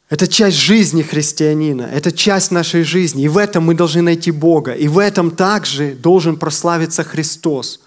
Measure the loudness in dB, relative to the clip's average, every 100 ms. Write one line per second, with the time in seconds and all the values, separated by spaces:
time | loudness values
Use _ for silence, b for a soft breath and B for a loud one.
0 | -6 -2 0 2 2 2 2 4 4 0
1 | -2 -2 -4 -2 0 0 -2 -4 -4 -2
2 | -2 0 0 2 0 -2 0 0 0 0
3 | 0 0 0 2 2 0 2 2 2 2
4 | 2 0 0 0 2 2 0 -2 0 2
5 | 2 2 -2 0 0 0 -4 -4 -6 -2
6 | 2 2 2 -2 -4 -4 -2 -2 -2 -4
7 | -6 -6 -8 -4 -4 -4 -6 -14